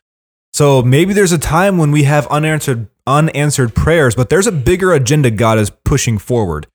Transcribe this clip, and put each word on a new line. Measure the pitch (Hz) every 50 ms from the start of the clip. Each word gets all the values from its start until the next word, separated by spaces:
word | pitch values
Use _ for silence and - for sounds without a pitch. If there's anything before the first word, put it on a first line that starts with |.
| _ _ _ _ _ _ _ _ _ _
So | - - 147 139 135 131
maybe | 120 127 131 147 180 190 202
there's | 208 202 170
a | 180 147
time | - - 151 165 190 202 190 170
when | 156 147
we | 147 151
have | 139 139 151 147 -
unanswered, | - 143 151 156 156 156 147 - 143 123 117 107 - _ _ _
unanswered | 120 139 151 160 156 - 135 147 151 - - 123 113
prayers, | - - - 151 165 170 143 120 -
but | 127 123 -
there's | 151 190 196 233
a |
bigger | 185 143 113 143 180 185 196 185
agenda | 170 135 123 107 156 151 139 120
God | 110 98 117 113 110 110
is | 104 98
pushing | - _ _ - 147 131 - 123 113 98
forward. | - - 123 117 104 85 78 76 76 -